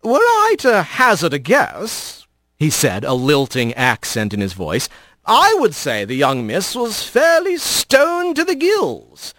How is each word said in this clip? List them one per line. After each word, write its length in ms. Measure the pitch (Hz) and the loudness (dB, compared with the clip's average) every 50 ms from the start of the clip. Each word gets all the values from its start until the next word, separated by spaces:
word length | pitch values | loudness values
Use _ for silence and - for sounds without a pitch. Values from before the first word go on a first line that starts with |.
Were 160 | _ 226 240 | _ 2 2
I 380 | 392 453 480 466 427 415 440 440 - | 4 4 4 4 4 4 2 2 2
to 220 | - 262 226 202 | 2 2 2 2
hazard 520 | 165 - - - 254 247 214 151 160 165 135 | 0 -2 0 2 4 4 4 2 0 -2 -2
a 60 | 143 | -2
guess, 840 | 123 143 190 190 165 - - 90 185 226 - - - - - - - _ _ _ _ _ _ | 0 2 2 2 2 0 -4 -12 -10 -10 -10 -10 -12 -14 -16 -20 -20 _ _ _ _ _ _
he 140 | _ 151 156 | _ -2 -2
said, 340 | - - 156 127 92 98 104 | 0 0 0 0 0 -2 -4
a 100 | - 135 | -4 -2
lilting 600 | 127 123 135 147 139 139 127 - 127 120 113 120 | -2 2 2 2 2 0 -2 -2 -2 -2 -2 -2
accent 600 | 120 127 127 117 - - - - 117 107 104 104 | 0 0 0 0 0 -4 -6 -4 -4 -4 -2 -2
in 60 | 101 | -2
his 140 | 101 95 92 | -4 -4 -4
voice, 340 | 92 90 78 90 120 - - - - - _ _ _ _ | -6 -6 -4 -4 -4 -4 -6 -12 -18 -20 _ _ _ _
I 280 | - 220 269 349 403 440 381 | 2 4 4 6 4 4 4
would 160 | 285 196 147 | 2 0 0
say 300 | - - 143 117 104 101 | -2 -6 -4 -4 -4 -4
the 100 | 101 127 | -4 -2
young 320 | 131 143 131 135 127 120 | 0 2 2 2 0 -4
miss 260 | 107 117 175 190 - - | -2 -4 -4 -4 -4 -4
was 300 | 247 247 233 208 - - | -4 -4 -4 -4 -8 -10
fairly 540 | - - 240 302 330 330 320 349 392 349 | -4 0 0 2 4 2 2 0 -2 -4
stoned 800 | 320 - - - - - _ - 269 285 330 349 349 359 359 320 | -4 -4 -4 -4 -4 -2 _ 4 4 4 4 0 -2 -2 -2 -2
to 80 | 294 339 | -2 -2
the 100 | 370 349 | -2 -2
gills. 760 | 269 311 359 427 415 359 151 117 73 57 57 65 - - - - | 0 0 0 0 0 0 -2 -4 -8 -12 -20 -20 -18 -18 -18 -16